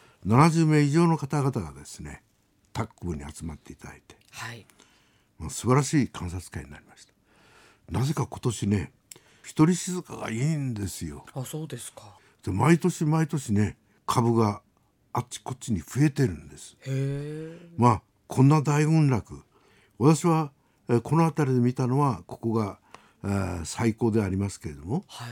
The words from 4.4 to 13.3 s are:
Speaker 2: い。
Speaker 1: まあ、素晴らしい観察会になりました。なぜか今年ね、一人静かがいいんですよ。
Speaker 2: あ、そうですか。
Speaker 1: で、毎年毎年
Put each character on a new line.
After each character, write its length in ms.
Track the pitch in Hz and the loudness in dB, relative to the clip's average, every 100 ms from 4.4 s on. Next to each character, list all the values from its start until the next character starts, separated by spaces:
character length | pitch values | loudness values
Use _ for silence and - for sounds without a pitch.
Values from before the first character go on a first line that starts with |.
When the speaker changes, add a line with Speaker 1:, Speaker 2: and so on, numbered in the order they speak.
| 117 | -14
Speaker 2:
い。 100 | 117 - _ _ _ _ _ _ - | -16 -20 _ _ _ _ _ _ -14
Speaker 1:
ま 80 | 78 | -12
あ、 20 | |
素 180 | - 107 | -6 2
晴 60 | |
ら 80 | 131 | 2
し 220 | 135 151 | 4 0
い 40 | 117 | 0
観 220 | - 87 | -4 -10
察 180 | 90 - | -10 -10
会 140 | - | -14
に 60 | 71 | -14
な 80 | 73 | -18
り 60 | _ | _
ま 100 | - | -20
し 80 | |
た。 60 | - _ _ _ _ _ _ _ - | -20 _ _ _ _ _ _ _ -8
な 140 | 80 | -4
ぜ 100 | 135 | -2
か 120 | 160 120 | -2 -4
今 120 | - | -4
年 280 | 123 - 101 | -6 -2 0
ね、 240 | 101 78 _ _ - _ _ | 0 -2 _ _ -20 _ _
一 240 | - - 160 | -8 2 4
人 80 | |
静 280 | 175 - 180 | 4 -4 -8
か 140 | - - | -10 -10
が 140 | - | -8
い 80 | 113 | -2
い 60 | 147 | -2
ん 200 | 156 135 | -2 -4
で 120 | 107 101 | -4 -6
す 200 | - 82 | -8 -12
よ。 200 | 69 - | -12 -14
Speaker 2:
あ、 100 | 139 | -12
そ 200 | 123 151 | -10 -10
う 40 | 160 | -12
で 80 | 127 | -14
す 160 | - | -16
か。 260 | - 107 - _ _ | -20 -20 -20 _ _
Speaker 1:
で、 80 | - | -6
毎 260 | 95 135 170 | 0 4 4
年 260 | 185 - | 4 -2
毎 220 | 151 160 | 0 0
年 260 | 160 | 0